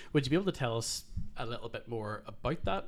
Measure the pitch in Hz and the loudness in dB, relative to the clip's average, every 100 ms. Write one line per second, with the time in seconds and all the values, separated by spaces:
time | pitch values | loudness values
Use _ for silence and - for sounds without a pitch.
0 | - 151 127 165 196 - 127 113 - - | 2 2 6 4 4 2 2 2 0 -4
1 | - - - - 127 120 117 120 - 113 | -4 -2 -2 -2 -4 -4 -6 -6 -4 -4
2 | 104 107 - 110 120 165 - 190 | -2 -4 -8 -2 0 2 2 2